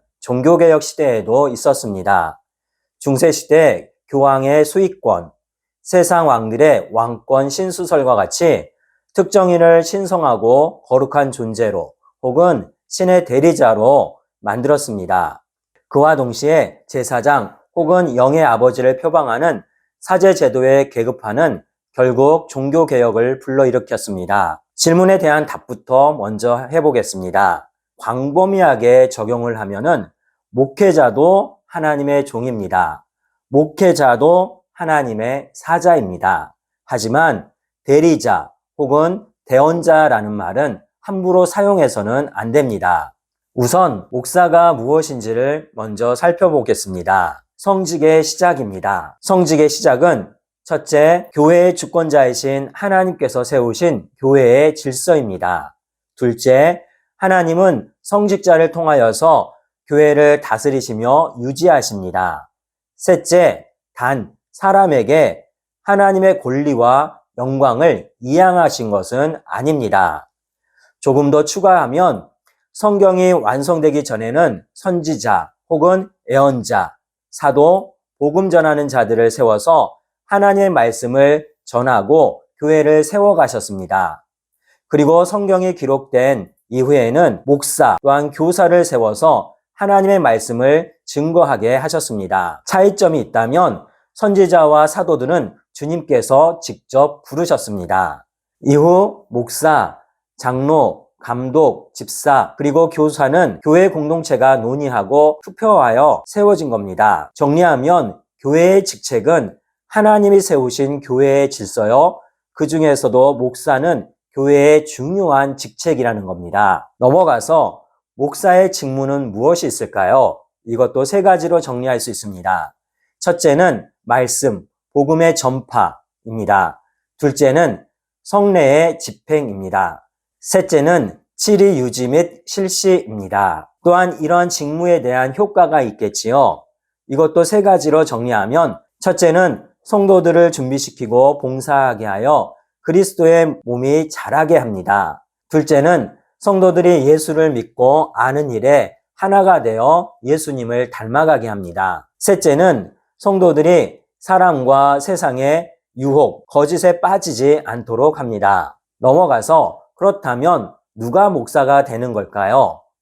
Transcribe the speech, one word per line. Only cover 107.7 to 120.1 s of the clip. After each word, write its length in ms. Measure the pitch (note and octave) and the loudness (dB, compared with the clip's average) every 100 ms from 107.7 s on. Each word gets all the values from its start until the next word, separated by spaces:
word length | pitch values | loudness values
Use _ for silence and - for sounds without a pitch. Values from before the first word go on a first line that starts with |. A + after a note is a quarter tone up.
| C3 D3 F3 G#2+ - _ _ | 2 0 0 -2 -8 _ _
교회의 440 | C3+ D#3 F3 G3 F#3+ | -2 2 4 2 0
직책은 720 | - - A#2 A#2 E3 G2+ - _ _ _ | -8 -6 -2 0 0 -2 -10 _ _ _
하나님이 540 | G#3+ G#3+ G#3 G3+ G3 | 0 2 4 4 2
세우신 600 | F#3+ D3 B2+ B2+ C#3 C#3+ | 2 0 -2 -2 -4 -4
교회의 480 | C#3 C3 C#3 C#3 C#3 | -4 0 2 2 0
질서요, 720 | - G2 A#2+ G#2+ B2+ E3+ - _ _ _ | -4 -8 -4 0 2 2 0 _ _ _
그 140 | - D3+ | -6 -4
중에서도 680 | D#3 D#3 C#3 B2+ B2+ C3+ B2 | 0 0 0 0 2 2 0
목사는 760 | B2+ - D#3 C3 E3 C3+ - _ _ C3+ | -6 -6 -4 -2 0 -4 -6 _ _ -4
교회의 500 | C#3 C#3+ D3 D3+ D3+ | 2 4 4 4 0
중요한 720 | - C3+ G3 F3 C3+ C#3 C#3 | -8 -6 -4 0 0 0 -6
직책이라는 680 | A#2 - E3+ C#3 A#2 G#2+ F#2+ | -14 -8 -4 -2 -2 -4 -8
겁니다. 640 | F2 F2 G2+ G2+ F2 - - | -12 -6 0 0 0 -6 -2
넘어가서 840 | B2+ E3 E3 A#2+ C3 D#3+ G#2+ - _ _ _ - | 2 2 2 0 0 0 0 -6 _ _ _ -8
목사의 560 | C#3+ - F#3+ F#3 F#3+ | -8 -2 2 4 2
직무는 600 | - C#3 C3+ C3+ C#3 B2 | -2 -8 -6 -4 -4 -6
무엇이 340 | G2+ C#3 E3+ D3+ | -2 0 0 -2
있을까요? 760 | - G#2 G2+ F#2 | -6 -6 -2 2